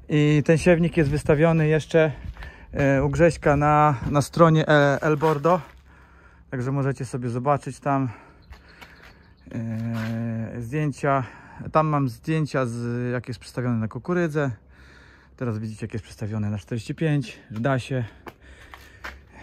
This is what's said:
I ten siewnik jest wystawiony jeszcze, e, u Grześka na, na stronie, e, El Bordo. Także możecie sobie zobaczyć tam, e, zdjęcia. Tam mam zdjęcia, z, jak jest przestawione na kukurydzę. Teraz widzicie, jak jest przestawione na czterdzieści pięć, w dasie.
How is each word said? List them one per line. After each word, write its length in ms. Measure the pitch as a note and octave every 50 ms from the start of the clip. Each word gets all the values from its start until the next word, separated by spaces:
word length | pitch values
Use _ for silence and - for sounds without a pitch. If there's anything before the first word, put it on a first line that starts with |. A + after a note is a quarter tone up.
| - -
I 340 | - D3+ D3 D3+ D3+ D3+ B2+
ten 120 | - E3 D3+
siewnik 380 | - F3+ F3 D#3+ F3 E3 -
jest 140 | F3 D#3 C#3
wystawiony 580 | D3+ C#3+ - - D#3 C#3+ D#3+ E3 E3 D#3+ D#3 D3+
jeszcze, 440 | D#3 D#3 D3 - - E3 D#3 D3+ B2+ - - - - - - - - - - - -
e, 320 | - C#3+ C3+ C#3 C3+ C3+
u 40 | D3
Grześka 480 | C#3 C#3 E3 E3+ D3+ - - D#3+ C#3+
na, 380 | C#3+ D3 D3 D3+ D3+ D3+ D3+ C#3+ A#2 - -
na 120 | C#3+ D3 C3+
stronie, 460 | - - D#3+ E3+ E3 D#3+ D#3 D#3 -
e, 340 | D3+ D3 C#3+ C#3+ C#3 C3 -
El 140 | D#3 D#3
Bordo. 440 | C#3+ D3+ D#3+ D#3 D3 C#3 E3 F3+ F3 C#3 - - - - - - - - _ _ - - - _ - - _
Także 220 | - C3 A#2+ C3 C3+
możecie 320 | C#3 C3+ C#3 C3 - C3
sobie 240 | - - B2+ B2 B2
zobaczyć 520 | A#2 B2+ B2 C#3+ C#3+ C3+ - D3+ B2+ -
tam, 280 | - D3 C#3 C3+ C3+ B2 A2 - - - - - - - - - - - - - - - - - - - - - _ _ - _ - - -
e, 1120 | A#2 A2+ A2+ A2+ A2 A2+ A#2 A#2 A2+ A2 A2+ A2+ A2+ A#2 A#2 A2+ A2+ A2+ G2+ F#2+ A#2 A#2+
zdjęcia. 640 | A2+ B2+ D#3 D3+ D3 C3 - - C#3+ C#3 C3+ C3 - - - - - - - - - -
Tam 140 | D#3+ D#3
mam 220 | D#3 D3+ C#3+ C#3 B2+
zdjęcia, 580 | A2+ - - - D#3+ D#3+ D#3 C3 - C#3 C3
z, 460 | A#2 A#2 A#2+ A#2+ A#2+ A#2+ B2 B2 B2 A#2+
jak 160 | B2 - -
jest 120 | A#2+ -
przestawione 360 | - - - - B2 B2 A#2+
na 120 | A2+ A2 A2
kukurydzę. 640 | - C3 - - F3+ F3+ F3 E3 C#3+ D#3 D3 C3+ A2+ - _ - - - - - - - - - - - _ _ -
Teraz 220 | - C3 A#2+ G#2+ G#2+
widzicie, 280 | A2+ A2 A2 - A#2+
jak 60 | G2+ -
jest 120 | G#2+ -
przestawione 460 | - - - A2+ G2+ G#2+ A2 G#2 G#2
na 80 | G#2+ G#2
czterdzieści 360 | - - B2+ A#2 - - D3
pięć, 440 | - E3 D#3+ D3 C#3+ C3 - - - - -
w 100 | G2+ G#2+
dasie. 440 | A#2 C#3 C3+ B2+ - - C3+ B2+ A#2 G#2 - - - - - _ - - - - - - - - - - - - - - - - - - - -